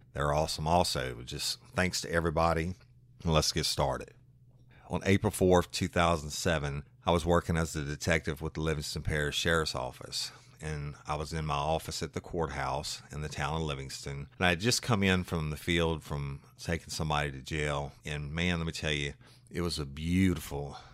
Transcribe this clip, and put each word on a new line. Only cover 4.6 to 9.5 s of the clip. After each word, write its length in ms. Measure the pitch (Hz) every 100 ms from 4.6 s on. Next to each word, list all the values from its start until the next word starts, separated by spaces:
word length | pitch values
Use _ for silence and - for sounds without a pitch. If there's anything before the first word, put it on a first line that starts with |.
| - - -
On 100 | 85 -
April 240 | 98 107
fourth, 420 | - 92 90 -
two 160 | - 92
thousand 420 | 90 85 82 73
seven, 540 | - 92 80 73 71 - - -
I 40 |
was 140 | 85
working 320 | 82 87 - 82
as 180 | 80
a 80 | 78
detective 600 | 71 73 - 82 82 73
with 100 | 78
the 60 | -
Livingston 420 | 80 76 76 80
Parish 340 | 71 76 73 -
Sheriff's 380 | 87